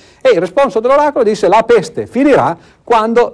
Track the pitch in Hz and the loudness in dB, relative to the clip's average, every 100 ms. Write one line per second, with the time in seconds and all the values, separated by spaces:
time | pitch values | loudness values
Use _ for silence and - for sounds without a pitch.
0 | _ _ 523 175 180 277 277 220 240 277 | _ _ -2 0 -2 -2 -2 -2 0 0
1 | 294 285 214 214 180 220 226 226 - 123 | 0 -2 -2 -2 0 2 2 2 0 -10
2 | 101 240 294 185 131 - _ _ - 233 | -8 -2 2 2 0 -4 _ _ -2 -2
3 | 220 233 - | 0 0 -2